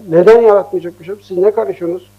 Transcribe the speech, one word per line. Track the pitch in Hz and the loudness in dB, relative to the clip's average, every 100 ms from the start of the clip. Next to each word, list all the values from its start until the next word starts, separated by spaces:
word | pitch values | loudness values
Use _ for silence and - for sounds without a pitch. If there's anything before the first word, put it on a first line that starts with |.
| 208 | -4
neden | 165 180 233 | 2 4 4
yaratmayacakmışım? | 226 202 180 185 170 170 165 202 | 4 2 0 -8 -10 -16 -16 -16
Siz | - 180 | -10 -2
ne | 202 | -2
karışıyorsunuz? | 208 202 180 170 180 _ | -2 -6 -8 -8 -10 _